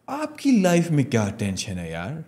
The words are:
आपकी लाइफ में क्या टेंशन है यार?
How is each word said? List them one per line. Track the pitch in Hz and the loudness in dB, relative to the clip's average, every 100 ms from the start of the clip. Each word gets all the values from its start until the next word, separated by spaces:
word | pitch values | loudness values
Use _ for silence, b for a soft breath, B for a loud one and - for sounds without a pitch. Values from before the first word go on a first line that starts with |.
| - | -12
आपकी | 277 302 - 277 240 | -8 -8 -2 2 4
लाइफ | 180 170 170 | 6 4 4
में | 147 | 2
क्या | 131 113 101 101 | 2 0 0 -2
टेंशन | 101 92 - | -4 -4 -6
है | 90 82 | -8 -8
यार? | 82 92 160 | -8 -8 -10